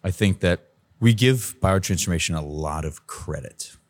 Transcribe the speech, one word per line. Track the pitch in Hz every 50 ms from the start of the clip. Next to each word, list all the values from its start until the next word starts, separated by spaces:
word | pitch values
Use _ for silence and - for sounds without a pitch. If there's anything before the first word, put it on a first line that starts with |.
I | - 92
think | 90 - 110 98 90 -
that | - 87 87 - _ _ _ _ _ _ _ _
we | 113 117 113
give | 101 123 131 131 123 98 - - _
biotransformation | - 95 95 95 90 - 95 80 - 92 87 82 - - 85
a | 78 76
lot | 73 76 76 78 76 76 78 76
of | 78 76 - _
credit. | - - - - - 76 73 64 - - - - - - _ _